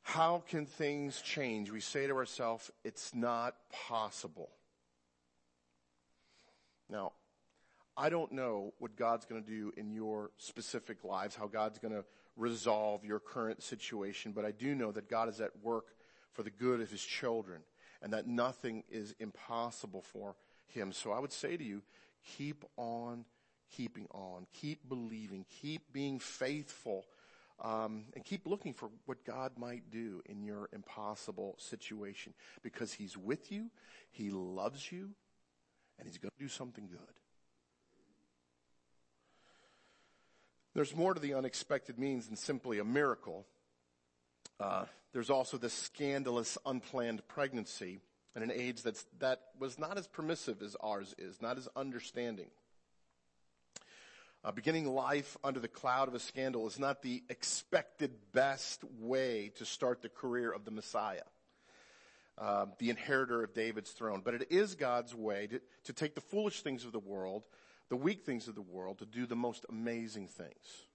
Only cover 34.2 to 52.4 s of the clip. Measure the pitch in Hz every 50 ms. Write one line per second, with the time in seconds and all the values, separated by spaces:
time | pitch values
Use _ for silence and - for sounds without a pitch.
34.2 | 110 101 98 95 92 90 92 95 98 117 135 139 135 - 175 180 196 202 202 _
35.2 | _ _ _ _ _ _ _ _ _ _ _ _ _ _ _ - - - 85 -
36.2 | - 98 _ - 143 135 - - 135 123 117 110 104 92 87 82 - - - -
37.2 | _ _ _ _ _ _ _ _ _ _ _ _ _ _ _ _ _ _ _ _
38.2 | _ _ _ _ _ _ _ _ _ _ _ _ _ _ _ _ _ _ _ _
39.2 | _ _ _ _ _ - - - - - - _ _ _ - _ _ _ _ _
40.2 | _ _ _ - - _ _ _ _ _ _ - 147 131 143 165 170 190 185 165
41.2 | 147 143 139 135 131 127 - - - - 147 131 - - 123 117 135 139 135 123
42.2 | 110 107 110 107 - - 143 123 - 127 113 104 104 110 123 143 147 135 117 -
43.2 | - 104 - 98 101 _ _ _ _ _ _ _ _ _ _ _ _ _ _ _
44.2 | _ _ _ _ _ - _ - 104 98 95 95 95 - - - _ _ - 127
45.2 | 113 131 139 131 127 - - 123 117 117 - - - - _ - 147 139 139 139
46.2 | 139 127 120 120 113 - - - - - 131 127 - - - 131 120 117 113 104
47.2 | - - - 147 143 135 131 120 104 - - - 101 90 92 98 - _ _ _
48.2 | _ _ - 117 110 120 113 117 123 127 123 110 - 117 101 - - _ - -
49.2 | 139 131 127 - - - - 139 135 135 120 151 156 160 196 202 170 - - -
50.2 | 156 156 165 - - - 110 98 104 104 101 - - 107 104 101 98 95 - -
51.2 | 90 92 95 - 113 117 127 131 127 131 - 131 139 139 123 120 - - - 123
52.2 | 120 120 110 95